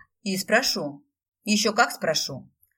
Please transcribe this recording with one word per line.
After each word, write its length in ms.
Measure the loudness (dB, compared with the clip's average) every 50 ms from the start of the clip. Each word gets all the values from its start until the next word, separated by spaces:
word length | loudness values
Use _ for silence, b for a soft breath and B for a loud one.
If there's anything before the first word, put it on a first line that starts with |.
| -20 _ _ _
«И 140 | -6 -4 -4
спрошу. 680 | -2 0 2 2 2 2 2 -2 -2 -4 -6 -8 -10 _ _ _ _ _ _ _ _ -2
Еще 280 | 0 2 2 2 2
как 200 | 4 4 2 2
спрошу. 580 | 0 -4 -2 -2 -2 -2 -2 -6 -8 -12 -14 -18 _ _ _ _ _